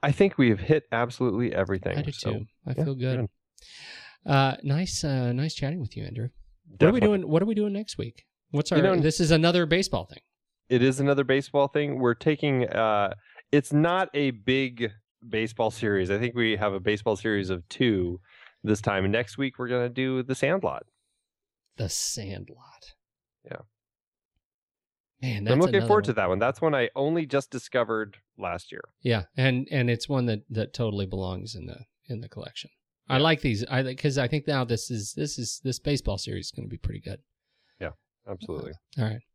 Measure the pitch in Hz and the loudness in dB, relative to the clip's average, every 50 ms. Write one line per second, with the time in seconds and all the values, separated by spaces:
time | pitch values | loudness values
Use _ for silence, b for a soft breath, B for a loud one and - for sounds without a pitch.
0 | - 143 139 - 202 196 - - 131 117 107 98 95 - 156 156 - _ - 113 | 2 0 4 4 4 4 6 4 6 6 6 2 2 2 2 2 2 _ -2 -2
1 | 120 120 120 - 131 123 98 107 123 120 - - 95 92 98 92 - - 90 - | -2 -2 -2 -2 0 0 0 0 -2 -2 0 0 0 0 -2 -4 -2 -4 -4 -4
2 | - 151 143 - - - 107 107 107 - _ _ _ - 131 - 156 156 139 131 | -4 -6 -6 -6 -6 -4 -4 -4 -8 -12 _ _ _ -8 -4 -2 -2 -2 -2 -2
3 | 123 127 127 123 120 104 _ _ _ _ _ _ B B B B B B B B | -2 -2 -2 -2 -2 -4 _ _ _ _ _ _ B B B B B B B B
4 | B B B B _ - 143 135 135 135 139 - - 139 139 151 185 175 - - | B B B B _ 2 4 4 4 4 0 -2 -2 -2 0 0 -2 -2 -4 -4
5 | - 151 139 131 127 120 120 127 139 160 - - - 135 151 185 - 110 - 110 | -2 -2 -2 0 0 0 0 0 -2 -4 -4 -4 -6 -4 -4 -4 -6 -8 -8 -10
6 | 104 - 117 120 110 127 _ - - - _ _ _ - - - - 160 220 254 | -12 -10 -8 -8 -8 -8 _ -12 -20 -20 _ _ _ -20 0 4 6 6 6 6
7 | 208 208 214 190 180 - 151 165 185 214 226 208 208 208 196 196 214 - - - | 4 4 4 2 0 2 2 2 2 2 0 0 0 -2 -2 -4 -6 -8 -8 -8
8 | - 117 - - _ _ _ _ _ _ - 143 151 - 185 156 139 196 185 175 | -8 -8 -8 -16 _ _ _ _ _ _ -2 -2 0 2 4 4 6 6 4 4
9 | 143 156 156 - 180 151 165 156 160 170 170 180 175 156 165 180 190 - - 104 | 4 2 2 2 4 4 6 6 6 4 4 4 2 4 2 2 2 0 -2 -4
10 | 85 - - - _ _ _ _ _ _ _ _ _ _ 123 123 120 135 131 135 | -6 -6 -14 -20 _ _ _ _ _ _ _ _ _ _ 4 6 6 6 4 4
11 | 139 139 143 135 139 123 135 135 139 - - 143 139 135 _ 151 147 147 139 123 | 2 2 4 2 4 2 2 2 2 0 2 2 2 4 _ 0 0 0 -2 0
12 | 131 120 117 _ - 160 151 147 - 147 139 127 123 107 - - 113 110 107 104 | 2 2 2 _ 2 0 0 2 2 2 2 2 2 0 2 2 2 4 4 2
13 | 101 95 95 101 B B B B B B - 147 139 - 147 147 156 170 175 185 | 2 0 -2 -6 B B B B B B 2 2 2 4 2 2 4 4 2 2
14 | 190 - - 147 143 139 123 107 101 123 127 135 135 127 123 117 120 110 101 - | 0 -2 -2 -2 0 0 -2 -4 -2 0 0 0 0 -2 -4 -4 -6 -6 -6 -10
15 | _ _ _ _ - 120 107 110 110 110 113 - 120 110 104 - - 110 101 98 | _ _ _ _ -14 -6 -4 -2 -2 -2 -2 0 0 0 0 -2 -2 0 2 2
16 | 92 90 98 101 117 123 117 120 117 113 110 98 104 104 98 98 92 107 107 101 | 2 2 0 0 0 -2 -2 0 0 0 0 0 0 -2 -2 0 0 0 -2 0
17 | 104 120 107 98 - 110 107 101 95 92 95 87 85 _ - - 131 123 110 95 | 0 -2 -2 0 0 0 0 0 0 -2 -4 -6 -6 _ -2 2 2 4 4 2
18 | 90 87 87 90 b b b b b b b b _ 107 107 104 107 113 104 98 | 2 -2 -4 -8 b b b b b b b b _ 0 0 0 2 0 0 2
19 | 95 98 101 113 120 - - - 139 131 - - 127 120 123 123 120 123 120 123 | 0 2 0 0 -2 -2 -6 -6 -6 -6 -4 -6 -6 -2 -2 -2 -2 -2 -2 -2
20 | 131 131 131 127 123 127 131 - - 135 165 196 185 82 67 58 - _ _ _ | -2 -2 -2 -2 -2 -4 -4 -2 0 0 0 0 -2 -4 -6 -6 -12 _ _ _
21 | _ _ _ _ _ _ _ _ _ _ _ _ _ _ _ - 113 92 - - | _ _ _ _ _ _ _ _ _ _ _ _ _ _ _ -8 -6 -6 -4 -4
22 | - - - - 107 101 101 92 92 - - _ - - - - - - - _ | -6 -6 -6 -8 -8 -10 -10 -12 -12 -16 -20 _ -20 -20 -20 -20 -20 -20 -20 _
23 | _ _ _ _ _ _ _ _ _ - - - - 107 _ _ _ _ _ _ | _ _ _ _ _ _ _ _ _ -16 -14 -14 -16 _ _ _ _ _ _ _
24 | _ _ _ _ _ _ _ _ _ _ _ _ _ _ _ _ _ _ _ _ | _ _ _ _ _ _ _ _ _ _ _ _ _ _ _ _ _ _ _ _
25 | _ _ _ _ 131 131 117 104 104 107 120 139 175 175 131 196 - - 202 214 | _ _ _ _ -6 -4 -4 -4 0 2 4 4 4 4 4 2 4 4 4 4
26 | 202 - 117 104 98 90 92 95 110 123 135 - - 165 151 135 120 113 - 135 | 4 2 0 0 2 2 2 2 2 0 0 0 0 0 2 2 0 0 0 -2
27 | 139 147 165 170 160 139 143 139 135 - - 131 - - - 127 120 110 113 110 | -2 0 0 0 -2 0 0 -2 -2 -2 -10 -10 -10 -2 0 0 0 0 0 -2
28 | 110 101 101 - _ _ _ - 98 90 85 92 - - - - - - _ _ | -2 -6 -10 -20 _ _ _ -10 -8 -6 -6 -8 -10 -12 -16 -16 -16 -16 _ _
29 | _ 127 117 110 92 - _ - 127 135 127 127 135 - - 139 123 120 120 117 | _ 0 0 0 -2 -6 _ 0 0 2 2 0 -2 -2 -2 0 2 2 0 -2
30 | - - 143 131 123 120 110 104 113 _ 127 110 107 - _ - 123 113 104 101 | -2 -4 -2 0 0 0 -2 -4 -6 _ -4 -4 -4 -4 _ -4 -4 -2 -2 -2
31 | 98 92 95 95 95 90 92 92 101 110 107 98 80 - - - 117 _ _ _ | -4 -4 -4 -6 -6 -6 -6 -8 -10 -12 -12 -12 -12 -14 -14 -16 -18 _ _ _
32 | _ _ 131 110 123 - - 110 - - - - - - _ _ _ _ _ _ | _ _ -12 -12 -10 -12 -14 -14 -14 -14 -14 -16 -18 -18 _ _ _ _ _ _
33 | _ _ 131 131 147 160 160 151 - 143 113 98 117 - - 127 135 127 131 131 | _ _ 0 2 4 4 2 2 0 -2 -2 -2 -2 -2 -2 -2 -2 -2 -6 -2
34 | - 151 135 139 131 120 151 151 - - 147 135 127 117 120 110 - - 120 110 | -2 0 0 2 0 0 0 -2 -2 0 -2 -2 0 0 -2 -4 -4 -6 -6 -6
35 | 104 107 - - 151 147 - - 120 110 - - _ 135 123 - _ - 147 135 | -6 -8 -6 -6 -6 -6 -6 -6 -6 -8 -8 -6 _ -6 -6 -4 _ -2 -2 -2
36 | - - 98 95 - - 104 95 - - - - - 101 104 - _ - 107 101 | -2 -4 -4 -4 -6 -8 -8 -8 -8 -10 -12 -12 -12 -12 -12 -12 _ -12 -14 -12
37 | - - 98 - _ _ _ _ _ _ _ _ _ _ _ _ 98 82 76 _ | -12 -12 -14 -14 _ _ _ _ _ _ _ _ _ _ _ _ -12 -12 -12 _
38 | _ _ _ _ _ - 101 90 101 107 85 73 - - 80 87 _ _ - - | _ _ _ _ _ -14 -14 -14 -10 -10 -10 -10 -10 -12 -14 -18 _ _ -6 -4
39 | 117 110 110 - - _ _ | -4 -4 -4 -8 -12 _ _